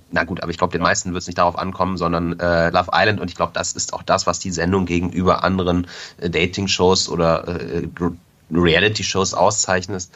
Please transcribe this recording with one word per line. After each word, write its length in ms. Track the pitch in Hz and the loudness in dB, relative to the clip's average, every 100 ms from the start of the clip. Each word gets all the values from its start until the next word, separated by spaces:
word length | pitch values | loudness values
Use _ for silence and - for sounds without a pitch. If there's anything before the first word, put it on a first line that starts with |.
| _ | _
na 140 | 85 | -4
gut, 180 | 80 85 | -2 -4
aber 80 | 82 | -6
ich 80 | 85 | -2
glaub, 140 | 85 | -2
den 100 | 87 | 0
meisten 300 | 85 85 90 | 0 0 -2
wird's 140 | 87 - | -6 -6
nicht 120 | 87 | 0
darauf 180 | 87 87 | 0 0
ankommen, 400 | 92 92 92 90 | -6 -2 -2 0
sondern, 420 | 85 85 85 85 | 0 0 -2 -2
äh, 300 | 87 85 82 | 0 2 4
Love 200 | 90 87 | 2 2
Island. 280 | - 101 101 | 2 2 2
Und 100 | - | -4
ich 60 | - | -4
glaub, 160 | 87 | -4
das 200 | - - | -2 -6
ist 200 | - - | -6 -8
auch 100 | - | -8
das, 240 | - 90 - | 0 0 0
was 120 | 85 | -2
die 120 | 98 | -4
Sendung 360 | 85 85 98 87 | -2 0 0 2
gegenüber 580 | 87 87 80 92 80 | 0 -2 0 2 2
anderen, 420 | 87 95 90 90 87 - - - | 2 0 2 0 -2 -8 -16 -8
äh, 100 | 90 | -4
Dating-Shows 800 | 82 90 95 98 - 90 95 - | 0 0 0 -2 2 4 4 2
oder, 380 | 82 82 80 - | 0 2 2 0
äh, 420 | 87 - 85 - - | -6 -4 -4 -6 -4
Re-, 160 | 87 87 _ _ _ | -4 -4 _ _ _
Reality-Shows 840 | 80 87 82 104 107 92 98 95 | 2 4 4 4 0 -2 0 0
auszeichnet. 760 | - 92 107 - 92 90 95 - | 2 2 2 0 0 -2 -8 -8